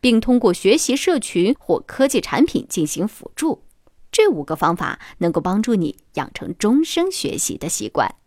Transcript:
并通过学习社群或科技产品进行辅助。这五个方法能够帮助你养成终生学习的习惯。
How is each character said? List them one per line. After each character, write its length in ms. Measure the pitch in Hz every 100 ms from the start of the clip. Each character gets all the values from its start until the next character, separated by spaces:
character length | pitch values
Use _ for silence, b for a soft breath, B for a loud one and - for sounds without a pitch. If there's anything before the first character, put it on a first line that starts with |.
并 180 | 254 226
通 180 | 226 247
过 160 | 220
学 240 | 175 - 285
习 160 | - 277
社 220 | - 320
群 380 | - 175 185 285
或 220 | - 160
科 260 | - - 269
技 140 | 247
产 260 | - - 294
品 220 | - -
进 160 | - 151
行 220 | - 202
辅 240 | - -
助。 300 | - 311 - - _ _ _ -
这 160 | - 427
五 160 | 202
个 140 | 143 156
方 180 | 160 170
法 240 | 165 - B B
能 120 | 170
够 80 | 165
帮 240 | 180 196
助 100 | 220
你 240 | 220 160 - _ -
养 140 | 139
成 200 | - - -
终 240 | 208 262
生 260 | 320 - 359
学 280 | 359 - -
习 200 | - -
的 120 | -
习 180 | - 107
惯。 260 | - 107 -